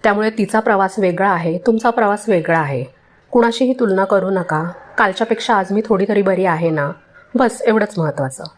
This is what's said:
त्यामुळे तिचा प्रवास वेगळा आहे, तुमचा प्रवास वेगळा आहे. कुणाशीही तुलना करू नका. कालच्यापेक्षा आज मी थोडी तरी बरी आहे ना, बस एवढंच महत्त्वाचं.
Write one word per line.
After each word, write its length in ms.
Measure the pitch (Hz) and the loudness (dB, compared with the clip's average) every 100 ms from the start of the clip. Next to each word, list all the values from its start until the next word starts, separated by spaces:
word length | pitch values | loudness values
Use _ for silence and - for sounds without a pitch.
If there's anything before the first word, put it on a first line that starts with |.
त्यामुळे 260 | 220 208 214 | 2 2 -2
तिचा 300 | 220 196 220 | -2 0 0
प्रवास 400 | 220 196 190 202 | 2 2 0 0
वेगळा 300 | 190 175 196 | -2 2 0
आहे, 280 | 180 165 175 | 0 -2 -2
तुमचा 320 | 240 220 233 | 0 2 0
प्रवास 400 | 233 208 208 226 | 2 0 0 0
वेगळा 300 | 185 165 165 | 0 2 0
आहे. 240 | 147 135 131 _ _ _ _ | 0 -4 -8 _ _ _ _
कुणाशीही 420 | 240 233 226 254 254 | 2 2 2 0 2
तुलना 260 | 226 190 196 | 0 2 2
करू 240 | 202 185 | 2 2
नका. 420 | 190 175 156 170 - - - | -2 -2 -4 -4 -10 -10 0
कालच्यापेक्षा 580 | 208 185 226 226 - 214 | 0 0 -2 -2 0 0
आज 160 | 190 | 2
मी 100 | 202 220 | -2 0
थोडी 200 | 196 202 | 0 2
तरी 120 | 202 | 2
बरी 240 | 196 185 185 | 2 2 0
आहे 240 | 160 165 | 0 0
ना, 220 | 156 143 - _ - _ 233 | 0 -4 -6 _ -20 _ 0
बस 260 | 247 226 | 0 0
एवढंच 320 | - 220 208 - | 0 2 0 -2
महत्त्वाचं. 460 | 156 147 131 - - | -4 -2 -6 -8 -16